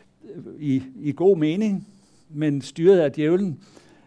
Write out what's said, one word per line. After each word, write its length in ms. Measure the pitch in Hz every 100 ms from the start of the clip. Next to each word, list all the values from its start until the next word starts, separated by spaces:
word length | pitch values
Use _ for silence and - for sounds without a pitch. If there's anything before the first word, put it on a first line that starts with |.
| _ _ - -
øh, 80 | - -
i, 240 | 147 131 131 -
i 160 | 151
god 260 | 139 185 180
mening, 500 | 151 180 220 190 - - _ _ _
men 320 | 151 151 143
styret 380 | 131 - 170 190
af 120 | 147
djævlen, 480 | 156 151 185 196 131 - - - _